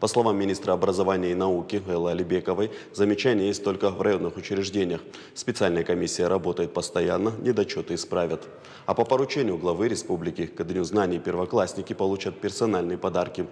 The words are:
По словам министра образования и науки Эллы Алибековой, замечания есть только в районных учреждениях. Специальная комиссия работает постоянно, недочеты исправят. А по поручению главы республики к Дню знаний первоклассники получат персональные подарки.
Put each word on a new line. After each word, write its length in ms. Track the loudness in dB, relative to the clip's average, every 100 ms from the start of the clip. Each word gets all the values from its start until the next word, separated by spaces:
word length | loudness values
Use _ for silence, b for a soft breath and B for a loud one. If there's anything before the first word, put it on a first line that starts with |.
По 60 | 0
словам 300 | 4 4 4
министра 360 | 2 0 0
образования 580 | 2 2 2 2 2 2
и 40 | 2
науки 460 | 2 0 0 -4 -2
Эллы 240 | 0 0
Алибековой, 600 | 0 0 0 0 0 -2 B B
замечания 540 | 0 2 4 4 4 2
есть 160 | 0
только 280 | -2 2 0
в 100 | 2
районных 340 | 2 2 0 -6
учреждениях. 640 | -4 -2 0 0 0 -2 -8 B B
Специальная 520 | -10 -4 2 2 2 2
комиссия 420 | 0 0 0 2
работает 460 | 2 0 0 0
постоянно, 580 | -2 -2 0 2 2 0 -2
недочеты 540 | 0 2 0 -2 -4
исправят. 480 | -6 -2 -2 0 -2 -8 -18 B B B
А 80 |
по 120 | 0 4
поручению 520 | 4 2 0 0 0
главы 300 | 0 2 0
республики 600 | 0 -2 -4 -2 -4 -6
к 140 | -4 -4
Дню 180 | -2
знаний 360 | 0 2 2 0
первоклассники 720 | -2 -2 0 2 0 -2 -8
получат 480 | -2 0 0 -4 -4
персональные 560 | -6 -2 0 0 0 -2
подарки. 480 | -2 0 -2 -4 -8